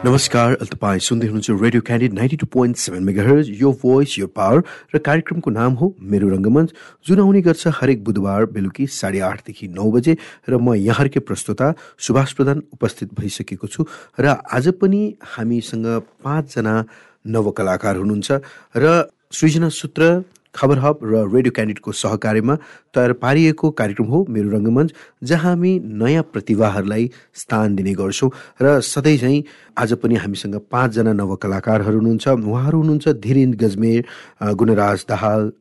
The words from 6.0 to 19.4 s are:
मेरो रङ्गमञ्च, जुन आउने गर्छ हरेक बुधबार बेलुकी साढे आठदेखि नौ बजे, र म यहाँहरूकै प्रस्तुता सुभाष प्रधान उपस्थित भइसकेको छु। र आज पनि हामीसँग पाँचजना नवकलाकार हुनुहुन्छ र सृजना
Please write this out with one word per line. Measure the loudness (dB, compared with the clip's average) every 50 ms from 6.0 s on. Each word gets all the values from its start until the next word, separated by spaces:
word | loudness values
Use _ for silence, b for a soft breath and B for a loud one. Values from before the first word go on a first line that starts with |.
मेरो | -6 -2 0 2 2 2
रङ्गमञ्च, | 0 2 2 4 4 4 2 2 B B B B B B _
जुन | 2 2 4
आउने | 4 4 4 4
गर्छ | 4 2 0 2 0
हरेक | -2 -2 0 2 0 0 0 0
बुधबार | -4 -2 -2 -2 0 0 0 0
बेलुकी | 0 -2 -4 -4 -4 -4 -4 -6
साढे | -6 -4 -6 -6 -4 -4 -2
आठदेखि | -2 -4 -4 -6 _ -18 -18 -14 -14 -12
नौ | -8 -2 0 2
बजे, | 2 2 2 2 0 0 B B B B B -2
र | 0
म | 0 2 2 2
यहाँहरूकै | 2 2 0 0 0 -2 -2 -4 -4
प्रस्तुता | -4 -4 -8 -8 -6 -8 -4 -2 -2 -2 -2 B B B B B
सुभाष | -4 0 0 0 0 0
प्रधान | -2 -2 0 0 0 -2 -6 _
उपस्थित | -8 -6 -6 -6 -4 -8 -12 -10 -8 -8
भइसकेको | -8 -8 -8 -10 -12 -12 -12 -12 -12
छु। | -12 -6 -6 -8 B B B B B B -2
र | 0
आज | 0 0 -2 -4 -4 -4 0 0 0
पनि | 0 2 0 2 2 0 -2 -4 -6 _
हामीसँग | -18 -18 -10 -6 -4 -2 -2 -2 -4 -6 -8 -6 -4 -2 -4 -4 -6 _ _ _ -8
पाँचजना | -4 -4 -4 -4 -4 -6 -4 -2 0 0 0 -2 -4 b b b b b b _
नवकलाकार | -4 -2 0 0 0 -2 -2 -2 -2 -2 -2 -2 -2 -2
हुनुहुन्छ | -2 -2 -2 -2 -2 -2 -2 -2 -2 -2 B B B B B _
र | 2 4 4 4 4 2 -2 _ _ _ _
सृजना | -4 2